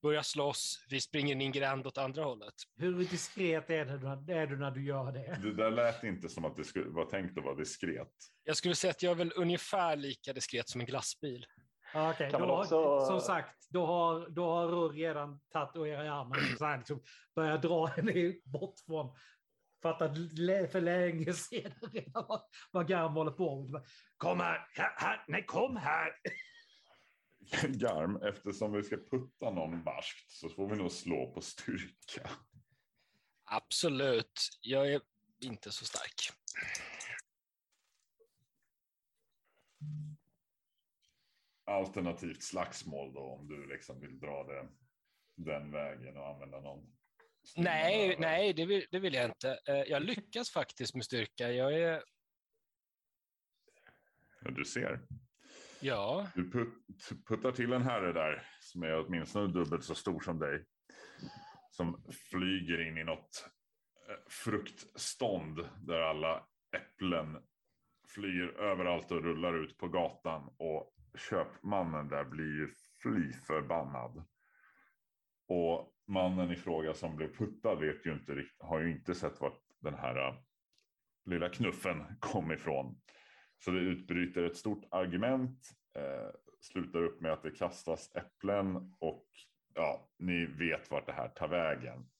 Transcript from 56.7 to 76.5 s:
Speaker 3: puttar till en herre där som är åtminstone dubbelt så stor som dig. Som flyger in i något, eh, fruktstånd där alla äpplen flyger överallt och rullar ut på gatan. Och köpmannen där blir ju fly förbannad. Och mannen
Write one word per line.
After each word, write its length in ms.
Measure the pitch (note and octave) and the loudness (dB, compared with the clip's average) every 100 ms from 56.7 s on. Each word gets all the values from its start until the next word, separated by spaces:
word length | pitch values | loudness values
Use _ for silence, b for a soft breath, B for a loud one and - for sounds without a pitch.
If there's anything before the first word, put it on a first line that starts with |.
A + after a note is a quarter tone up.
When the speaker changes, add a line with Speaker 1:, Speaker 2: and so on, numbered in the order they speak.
| - _ G2 - - - | -6 _ -18 -12 -12 -4
Speaker 3:
puttar 240 | A2 C3 | 0 0
till 200 | B2 A#2+ | 2 2
en 100 | B2+ | 4
herre 300 | B2+ A#2 F2+ | 4 2 2
där 340 | E2 D#2 C#2+ - B | 2 2 0 -6 B
som 220 | - F2 | -12 -6
är 240 | D#2+ D#2+ D#2+ | 0 0 0
åtminstone 460 | F2 D#2 G#2 G2+ | -2 0 0 2
dubbelt 320 | F2+ D#2+ D#2+ | 2 2 0
så 100 | - | -2
stor 260 | D#2+ - E2 | -4 -2 -2
som 180 | - E2 | -2 -2
dig. 260 | D2+ D2 - _ _ B B B B B B B B | 0 -2 -6 _ _ B B B B B B B B
Som 340 | - F2 E2+ - - - | -4 -2 -2 -10 -16 -6
flyger 500 | F#2 F#2 F#2+ E2+ E2+ E2 | 0 2 2 0 0 0
in 100 | D#2+ | -2
i 60 | |
något, 440 | D#2+ D#2 - - - _ _ _ _ _ - | -4 -4 -6 -14 -14 _ _ _ _ _ -14
eh, 80 | G2+ - | -14 -12
fruktstånd 1400 | - A2+ G#2 F#2+ - - - - - B2 F#2+ D#2 D#2 E2 - | -8 -2 0 -2 -12 -18 -8 -8 -2 0 0 -2 -6 -8 -10
där 200 | C#2+ E2 | -2 0
alla 460 | D#2+ D#2 D#2+ D#2+ - _ _ - | 2 2 2 0 -4 _ _ -8
äpplen 680 | - _ F#2+ E2+ D#2 D2+ - _ _ _ _ _ - | -8 _ 0 2 0 -8 -14 _ _ _ _ _ -18
flyger 400 | - G2+ F2+ F2+ | -6 -2 0 -2
överallt 640 | - G#2 F#2 F2+ F2 E2 | 0 0 2 2 0 0
och 100 | F2 | 0
rullar 320 | E2 E2 F2 E2+ | 0 2 2 0
ut 140 | D2+ - | -2 -6
på 100 | F2+ | -2
gatan. 640 | F2 D#2+ - E2 D#2+ C#2 - | 2 0 -2 -4 -4 -8 -6
Och 360 | E2 D#2 - _ - - - | -4 -2 -6 _ -20 -14 -2
köpmannen 800 | F#2+ - - F#2+ G2+ F2 D#2 D2 | 0 0 -4 -2 0 0 -2 -2
där 160 | C#2+ | -4
blir 340 | C#2+ D2+ D#2 D2+ | -4 -4 -4 -2
ju 80 | D2+ - - _ | -4 -6 -20 _
fly 300 | B2 A2 D2 | 0 0 0
förbannad. 920 | B1 - D#2 C#2+ E2 C#2 C2+ A#1 D2+ F2 _ b b b b b b _ _ _ _ _ | -4 0 0 2 0 0 -6 -8 -10 -16 _ b b b b b b _ _ _ _ _
Och 460 | F2+ E2 E2 - _ - | 2 4 2 -2 _ -2
mannen 420 | F#2+ F#2 F#2 F2 | 2 4 4 2